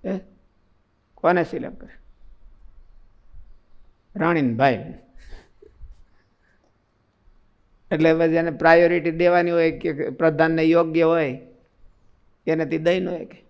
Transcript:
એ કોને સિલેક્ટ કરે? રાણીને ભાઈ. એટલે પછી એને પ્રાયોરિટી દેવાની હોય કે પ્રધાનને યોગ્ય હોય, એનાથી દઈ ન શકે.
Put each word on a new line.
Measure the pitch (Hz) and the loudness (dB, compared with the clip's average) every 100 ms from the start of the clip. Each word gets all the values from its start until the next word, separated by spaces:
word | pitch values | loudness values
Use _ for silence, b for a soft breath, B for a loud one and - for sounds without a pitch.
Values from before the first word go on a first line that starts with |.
| 190 | -8
એ | 190 - _ _ _ _ _ _ _ _ _ | -8 -10 _ _ _ _ _ _ _ _ _
કોને | 165 180 | -2 0
સિલેક્ટ | 160 143 131 - | -2 -8 -12 -16
કરે? | - - - - - - - - - - - - - _ - - - - _ - - _ _ 196 | -20 -20 -20 -20 -20 -20 -20 -20 -20 -20 -20 -20 -20 _ -20 -20 -20 -20 _ -20 -20 _ _ -2
રાણીને | 160 170 131 | 0 0 0
ભાઈ. | 113 135 113 - - _ - b b b _ - _ - - - _ _ _ _ _ _ _ _ _ _ _ _ _ _ _ _ _ _ | 2 2 2 -8 -18 _ -20 b b b _ -20 _ -20 -20 -20 _ _ _ _ _ _ _ _ _ _ _ _ _ _ _ _ _ _
એટલે | 156 160 | 0 2
પછી | 160 165 165 | 4 2 2
એને | 165 | -2
પ્રાયોરિટી | 147 165 165 170 175 160 | 0 4 6 6 2 -4
દેવાની | 165 175 175 175 | 0 2 2 2
હોય | 170 165 160 | 0 0 -2
કે | 170 147 - | -6 -6 -8
પ્રધાનને | 131 160 151 160 160 | 0 0 2 0 2
યોગ્ય | 160 170 165 160 | 2 2 2 2
હોય, | 165 165 147 127 - _ _ _ - _ _ _ _ _ - | 2 2 -2 -6 -16 _ _ _ -20 _ _ _ _ _ -4
એનાથી | 160 156 160 | -4 -2 -2
દઈ | 165 185 | 0 0
ન | 180 170 | -2 -8
શકે. | 156 - | -12 -20